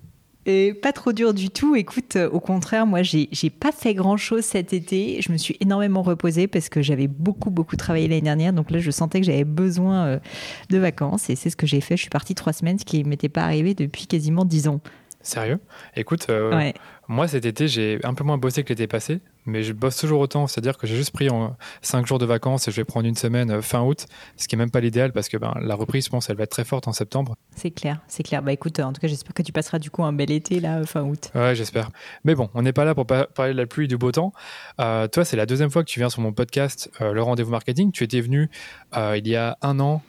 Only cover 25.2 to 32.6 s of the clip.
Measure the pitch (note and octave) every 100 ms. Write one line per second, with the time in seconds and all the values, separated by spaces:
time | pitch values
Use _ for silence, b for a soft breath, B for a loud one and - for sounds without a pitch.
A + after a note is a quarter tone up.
25.2 | G2+ A2 A2+ - A2 G#2 A2 C3+ - B2
26.2 | - G#2 G#2+ - A#2 C3 - G#2+ G#2 C3
27.2 | C3+ A2+ _ - E3+ - D3 D3+ - -
28.2 | D3+ C#3+ C#3 C#3+ E3 D#3+ C3 C3+ D#3+ D3
29.2 | - - E3 D#3+ D3+ E3 D3 - D#3 D3
30.2 | C#3+ D3+ - F3+ E3 D#3+ D#3 D#3+ C#3+ D3
31.2 | - B2+ B2 A#2+ A2 A2+ A2 B B B
32.2 | D3+ D3+ A2 A#2+